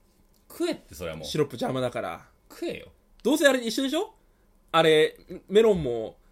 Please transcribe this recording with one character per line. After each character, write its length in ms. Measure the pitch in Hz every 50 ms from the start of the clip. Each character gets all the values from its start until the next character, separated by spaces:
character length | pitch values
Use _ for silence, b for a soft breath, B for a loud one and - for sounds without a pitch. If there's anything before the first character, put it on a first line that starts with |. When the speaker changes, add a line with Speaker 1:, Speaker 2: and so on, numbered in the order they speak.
| _ _ _ _ _ _ _ _ _ _
Speaker 1:
食 200 | - - 339 349
え 40 |
っ 40 | -
て、 180 | - - - -
そ 100 | - 90
れ 60 | 80
は 60 | 80
も 80 | 80 78
う。 20 |
Speaker 2:
シ 100 | - -
ロ 80 | 156 143
ッ 40 | 143
プ 60 | 127
邪 180 | 113 247 -
魔 80 | 131 131
だ 100 | 127 123
か 100 | - 117
ら。 260 | 101 87 82 - - _ _ _ _ _
Speaker 1:
食 180 | - - 349
え 120 | 320 - -
よ。 140 | - - _ _ _ _ _ _ -
Speaker 2:
ど 100 | 220 311
う 20 |
せ 120 | 302 320 277
あ 40 |
れ 140 | 262 254 233
一 60 | 226
緒 100 | 220 285
で 80 | 269 262
し 60 | 302
ょ？ 180 | 330 427 - - _ _ _ _ _ _ _ _ _ _ -
あ 120 | - 165
れ、 340 | 165 160 156 156 156 - - - - - 180 - _ -
メ 140 | 185 214
ロ 100 | 226 220
ン 100 | 196 175
も、 340 | 147 123 120 113 110 90 - _ _ _